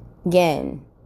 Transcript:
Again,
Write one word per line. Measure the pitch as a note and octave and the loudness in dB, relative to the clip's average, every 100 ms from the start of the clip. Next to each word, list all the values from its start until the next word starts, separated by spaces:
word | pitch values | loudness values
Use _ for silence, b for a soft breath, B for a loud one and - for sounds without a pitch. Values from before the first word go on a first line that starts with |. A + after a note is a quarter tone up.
| - - F3 | -20 -8 0
Again, | F3+ E3+ C#3 C3 C3+ - _ | 2 2 -2 -6 -12 -18 _